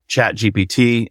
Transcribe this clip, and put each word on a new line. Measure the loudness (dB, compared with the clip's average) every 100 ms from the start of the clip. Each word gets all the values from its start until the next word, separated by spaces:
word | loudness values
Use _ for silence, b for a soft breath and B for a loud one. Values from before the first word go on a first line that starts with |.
| -6
Chat | -2 -2 0
G | -2
P | 0 0
T, | 2 2 2 -2